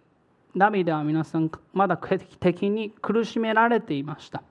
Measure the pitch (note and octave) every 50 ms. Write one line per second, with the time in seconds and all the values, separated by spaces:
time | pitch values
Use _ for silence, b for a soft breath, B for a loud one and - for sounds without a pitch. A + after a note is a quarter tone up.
0 | _ _ _ _ _ _ _ _ _ _ _ F#3 F#3+ G#3+ G#3 G3 F3+ E3+ D#3+ D3+
1 | D3 D3+ D#3 D#3+ D3+ - - E3 D#3+ D#3+ - - _ _ - F#3 G3 F#3 F3 D#3+
2 | - - G3 F#3 - - - _ - F3+ E3+ F3 G3+ G3+ G#3 A3 A3 G#3 - _
3 | - - G3+ A3+ A3+ - - B3 A3+ A3 A3 A3 A3+ A#3 A#3+ A3 - - D#3 C#3
4 | C#3 D3 D#3 - - - - - - _